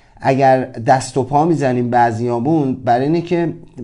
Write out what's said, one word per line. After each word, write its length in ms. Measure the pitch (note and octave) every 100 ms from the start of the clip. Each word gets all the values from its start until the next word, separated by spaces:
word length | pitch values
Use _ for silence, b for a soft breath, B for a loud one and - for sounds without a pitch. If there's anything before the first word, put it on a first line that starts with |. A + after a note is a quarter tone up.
| b b
اگر 440 | B2+ C3+ C3+ C3 B2+
دست 520 | B2 A#2 C3 - C#3
و 60 |
پا 220 | B2 C#3+ E3+
می‌زنیم 440 | D3+ C3+ B2 A#2+
بعضیامون 880 | A#2+ A#2+ A2 A#2+ A#2+ C3 D#3+ C3+ B2
برای 300 | A#2 A#2+ C#3
اینه 160 | E3+
که 320 | E3 F3 E3 - - -